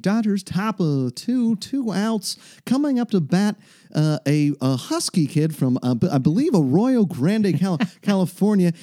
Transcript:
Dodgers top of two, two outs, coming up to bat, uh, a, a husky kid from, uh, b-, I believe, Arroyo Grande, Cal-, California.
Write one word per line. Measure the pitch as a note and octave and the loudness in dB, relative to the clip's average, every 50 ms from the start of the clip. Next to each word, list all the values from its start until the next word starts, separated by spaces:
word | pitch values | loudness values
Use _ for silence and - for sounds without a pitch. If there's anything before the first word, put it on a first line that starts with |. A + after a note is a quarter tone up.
Dodgers | - F#3 G#3 A3+ A3 G#3+ G3 G3+ | 0 0 0 0 0 0 -2 -2
top | - - - F3+ G3+ A3 G#3+ - | -4 -4 -4 -4 -2 -4 -2 -2
of | F#3 D#3 C#3+ C3+ C3 B2 A#2+ | 0 0 0 0 -2 -4 -6
two, | - - - B3 B3+ A#3+ A3+ A3+ | -8 -6 -4 -2 0 0 0 -2
two | F#3 - - - C#4 C4 A3+ | -4 -6 -6 -6 -4 -4 -4
outs, | F3 F#3 G#3 A3+ A3+ G#3+ - - - - - - - - _ | -2 -2 -2 -2 -2 -4 -4 -8 -12 -12 -16 -20 -20 -18 _
coming | - A#3 C4+ D4 D4 C4+ A#3+ | -2 0 0 0 0 0 -2
up | A#3+ A#3 | -2 0
to | - F#3+ | 0 0
bat, | D#3 C3 - F#3 G#3 G#3 G#3 _ - _ - - _ - - | 0 2 0 0 2 0 -2 _ -14 _ -20 -20 _ -6 -2
uh, | E3 D3+ D#3 D3+ - _ | 0 0 0 0 -2 _
a, | C#3 D3 D3+ D3 D3 C#3+ - | 0 2 2 2 0 0 0
a | B2+ C3 C3+ | 0 0 0
husky | B2 - - D#4 E4+ E4+ - - F#3 D#3 | -2 -4 -4 -4 -4 -4 -2 0 0 0
kid | B2+ - D3 D3+ D#3+ D#3 | 2 0 0 0 0 0
from, | - D3 C3 B2 B2+ | -2 0 0 0 0
uh, | - B2 B2+ | 0 -2 0
b-, | A2+ C#3+ C#3 | 0 0 0
I | C#3+ C#3 | 0 2
believe, | B2 D#3 D#3 G#3+ C#4+ E4+ C#4 | 2 2 2 2 0 2 2
Arroyo | F3+ D3+ B2+ C3 F3+ A3+ C4 C4 A#3+ G#3 | 2 2 4 2 2 2 2 2 2 2
Grande, | D3+ A#2 A#2+ B2+ F3 G#3 A3+ G#3 G3 E3 C#3 | 0 0 -2 0 0 2 2 0 0 0 0
Cal-, | F#3 G3 F3+ D3 A#3 - - _ | 0 -2 0 -2 -2 -4 -6 _
California. | - G#3 G3+ F#3+ F#3 - - - F#3+ G#3 G#3+ G3 F3+ E3+ E3 - | -2 0 0 2 0 -2 0 0 0 2 4 4 2 2 0 -2